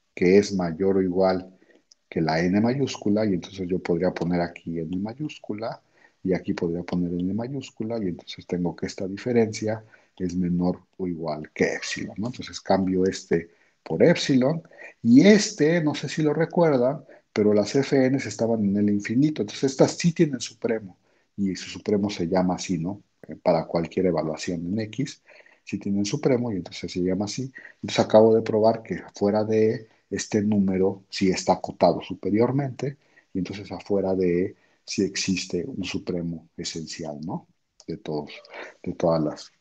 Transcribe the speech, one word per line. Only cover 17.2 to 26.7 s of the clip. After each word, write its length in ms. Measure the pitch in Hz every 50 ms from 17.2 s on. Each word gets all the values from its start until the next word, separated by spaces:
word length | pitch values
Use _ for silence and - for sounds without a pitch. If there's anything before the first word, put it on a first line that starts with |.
| _ _
pero 220 | _ - 101 104 104
las 200 | 107 - - -
F 280 | 139 135 - 147 135 131
N 120 | 131 135
estaban 480 | 135 - 110 - - 117 110 117 110 104
en 120 | 98 98
el 140 | 104 104 104
infinito, 520 | 104 101 104 - 113 127 147 160 151 -
entonces 280 | 107 104 - - - 135
estas 220 | 135 - 160 139
sí 200 | - - - 170
tienen 280 | 160 - 170 147 135 120
supremo, 560 | - - - _ - 117 113 110 107 92 87 _ _ _ _ _ _ _ _
y 180 | - 98 95 90
su 140 | - - -
supremo 400 | - 92 - - 107 101 101 98
se 160 | - - 87
llama 300 | 82 92 92 92 90 90
así, 220 | 87 - - 92 80
¿no? 240 | 80 82 - - _ _ _ _ - -
Eh, 80 | 80
para 300 | - _ 90 85 80 82
cualquier 400 | - - 85 85 80 - - 92
evaluación 600 | 92 82 78 80 80 78 - - 92 87 82 -
en 140 | 87 101 113
X, 420 | 110 107 107 - 131 - - _ _ - - - - _ _ _
sí 160 | _ - - 95
tienen 260 | - 104 101 101 101
supremo, 460 | 101 - 139 - 143 127 120 120 120
y 60 | 104
entonces 340 | 90 85 -